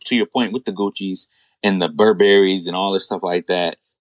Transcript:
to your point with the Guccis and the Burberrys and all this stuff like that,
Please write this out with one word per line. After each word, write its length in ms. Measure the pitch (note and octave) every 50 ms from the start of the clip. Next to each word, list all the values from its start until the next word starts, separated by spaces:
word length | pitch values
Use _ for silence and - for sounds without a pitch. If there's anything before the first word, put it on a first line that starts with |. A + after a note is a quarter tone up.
| -
to 100 | - B2+
your 100 | A#2+ B2
point 280 | - - C3 A#2+ G2 G#2
with 120 | A#2+ -
the 60 | A2
Guccis 560 | G2 F#2 G2+ G2 - - G2 F#2+ F#2 F#2 - - _ _ _ _ _ _ -
and 180 | G#2 F#2+ F#2
the 80 | F2+ D#2+
Burberrys 760 | D#2 - G#2+ A2 G#2+ F2+ G2+ G2+ G2+ G2 G2 F#2+ F#2+ F#2+ E2+ F2
and 80 | F2
all 180 | F#2 G2 G2 G2
this 120 | F#2+ -
stuff 180 | - G2+ F#2 F#2+
like 240 | F#2 F2 F2+ E2 -
that, 300 | F#2 F2+ F2 E2 - - _ _ _ _